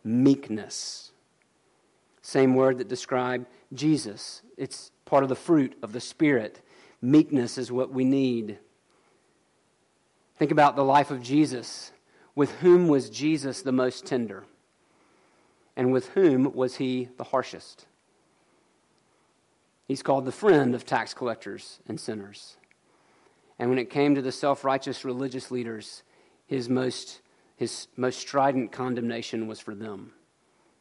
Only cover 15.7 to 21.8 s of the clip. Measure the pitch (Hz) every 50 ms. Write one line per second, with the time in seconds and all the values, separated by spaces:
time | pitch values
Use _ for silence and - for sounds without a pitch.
15.7 | - 131 127 127 131 127 127 - - 196 190 160 131 131 135 139 - 127 127 127
16.7 | - - 135 127 127 127 123 120 - - 120 - - 131 120 - - 113 - -
17.7 | - _ - _ _ _ _ _ _ _ _ _ _ _ _ _ _ _ _ _
18.7 | _ _ _ _ _ _ _ _ _ _ _ _ _ _ _ _ _ _ _ _
19.7 | _ _ _ - 135 - - - 139 135 127 131 - - 208 208 170 147 135 123
20.7 | 123 117 - - 143 117 110 - - - 127 117 113 - - 101 101 101 - -
21.7 | - _